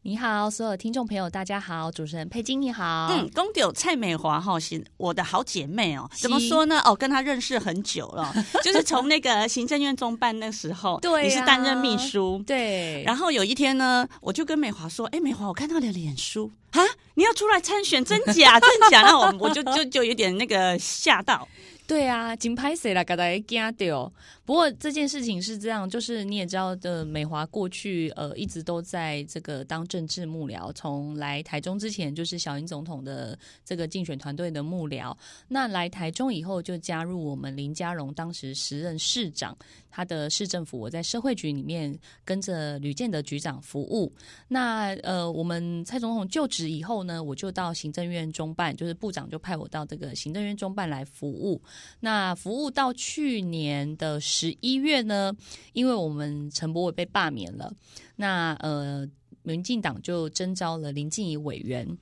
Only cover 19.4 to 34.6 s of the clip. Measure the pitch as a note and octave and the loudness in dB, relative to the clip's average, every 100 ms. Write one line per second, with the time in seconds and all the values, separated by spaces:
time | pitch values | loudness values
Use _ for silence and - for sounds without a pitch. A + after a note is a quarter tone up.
19.4 | G3+ D4 C4 C#4 C4+ C4 A#3 A#3 F#3+ F#3 | 0 2 2 2 2 2 2 4 2 2
20.4 | A#3+ G3+ F#3 F3 - - E4 G#3 A#3 F#3 | 2 4 4 2 -2 0 6 6 6 0
21.4 | - - - - - D#4 C4 A#3+ A#3 A3+ | -2 -18 -20 -20 -2 2 2 0 -4 -4
22.4 | A#3 A#3+ C#4 E4 A3+ F#3 F3 F3 F3 F#3+ | -2 -2 -2 -2 0 0 2 2 2 0
23.4 | G#3 A#3 A3 A3+ F#3 C#3+ B2+ - - - | -2 -2 -2 0 0 0 -4 -10 -20 -16
24.4 | - D#4 D#4+ A3 D4+ D4 C#4+ C#4+ A#3 F3+ | 0 4 4 2 -4 -2 -2 -2 -4 -4
25.4 | F#3 G#3+ G#3+ A3 F#3+ A#3 A#3 A#3 G3 G#3 | -4 -6 -4 -4 -4 -4 -4 -4 -4 -4
26.4 | F3 F#3+ F#3+ F#3 F3+ E3+ D#3 D#3 D3+ D#3 | -2 -2 -4 -4 -4 -4 -4 -4 -4 -4
27.4 | D#3 G#3+ F3+ - G3+ F3 D#3+ - D3 C3+ | -4 -4 -4 -6 -4 -2 -2 -4 -8 -6
28.4 | G3 E3 E3 E3+ E3+ F3+ D#3+ D3 C#3+ D#3+ | -8 -6 -6 -6 -4 -6 -4 -6 -8 -10
29.4 | - C#3 C#3+ D#3+ F3 F#3 D#3+ F#3 E3 D#3+ | -8 -10 -6 -8 -6 -6 -6 -6 -6 -6
30.4 | D3 G2+ F2 - D3+ C#3+ D3 D3+ D3 C#3+ | -8 -8 -10 -8 -6 -6 -6 -6 -6 -6
31.4 | D3+ D3 F3+ G3 G#3+ G3+ D3+ D3+ E3+ E3+ | -6 -6 -4 -6 -6 -6 -6 -4 -6 -6
32.4 | E3 C#3+ E3 D3+ D#3+ D3 C3 C3+ B2+ - | -6 -6 -8 -10 -10 -10 -10 -10 -10 -12
33.4 | - - - F3 E3 F#3+ E3+ C#3 D3 C#3+ | -18 -20 -10 -6 -4 -4 -6 -6 -8 -6
34.4 | F3 D3+ | -4 -4